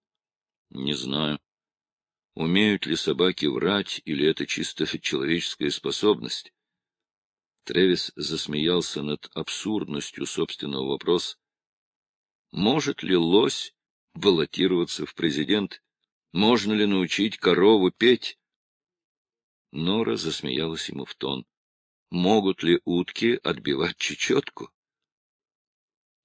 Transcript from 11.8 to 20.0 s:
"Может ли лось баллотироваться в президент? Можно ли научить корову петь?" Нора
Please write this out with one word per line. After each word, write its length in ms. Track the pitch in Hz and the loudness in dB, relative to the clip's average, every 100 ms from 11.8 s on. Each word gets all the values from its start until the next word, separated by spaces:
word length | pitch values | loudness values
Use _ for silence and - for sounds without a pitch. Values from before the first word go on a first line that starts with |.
| _ _ _ _ _ _ _ | _ _ _ _ _ _ _
"Может 500 | - 104 151 143 - | -2 2 2 0 -4
ли 140 | - 90 | 2 2
лось 580 | 85 98 139 - - - _ _ _ | 6 4 4 0 -8 -16 _ _ _
баллотироваться 920 | - 98 85 71 - 92 90 85 - 78 | -2 2 2 2 0 2 2 -2 -4 -8
в 80 | |
президент? 680 | - 82 71 76 104 95 - _ _ _ _ _ | -4 -2 0 0 0 -2 -8 _ _ _ _ _
Можно 400 | 85 107 120 101 | 2 4 4 2
ли 140 | 107 104 | 2 2
научить 520 | 98 87 - 104 - | 2 0 0 -2 0
корову 520 | 92 87 98 110 92 | 2 6 6 6 4
петь?" 480 | - 117 120 - - _ _ _ _ _ _ _ _ _ _ _ _ _ | 4 4 4 0 -12 _ _ _ _ _ _ _ _ _ _ _ _ _
Нора 440 | 69 85 107 | -4 -2 0